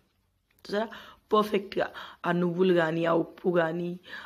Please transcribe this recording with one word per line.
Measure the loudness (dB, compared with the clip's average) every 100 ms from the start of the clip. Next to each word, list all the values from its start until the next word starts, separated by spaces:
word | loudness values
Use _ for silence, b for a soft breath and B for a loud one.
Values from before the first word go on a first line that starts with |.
| _ _ _ _ _
చూసారా | _ -6 -4 -4 B B B 0
పర్ఫెక్ట్గా | 2 2 -2 -2 -4 -4 B B B -2
ఆ |
నువ్వులు | 0 0 2 4
కానీ, | 4 2 0 2
ఆ |
ఉప్పు | 0 0 -4 0
కానీ | 2 0 -2 -6 -8 B B